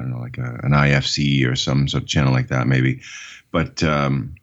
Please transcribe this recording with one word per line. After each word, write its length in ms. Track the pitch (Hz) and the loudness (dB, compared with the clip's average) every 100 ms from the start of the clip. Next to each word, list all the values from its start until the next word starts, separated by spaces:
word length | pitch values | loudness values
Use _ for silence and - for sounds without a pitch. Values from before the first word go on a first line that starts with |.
I 20 | |
don't 80 | 65 | -8
know, 80 | 60 | -8
like 200 | 62 64 | -10 -10
a, 200 | 62 60 | -10 -6
an 80 | - | 0
I 180 | 71 71 | 2 4
F 140 | 69 - | 2 0
C 380 | - 71 69 | 0 2 2
or 100 | 64 | 2
some 320 | 65 - 67 69 | 0 0 0 2
sort 160 | 71 | -2
of 40 | - | -2
channel 240 | 78 69 | 2 2
like 160 | 65 64 | 2 0
that, 180 | 65 62 | 0 2
maybe. 340 | 65 65 65 - - - - _ | 2 2 0 -6 -18 -18 -20 _
But, 320 | 87 80 - | -2 -2 0
um, 500 | 80 73 69 69 57 85 | 0 2 2 0 -4 -10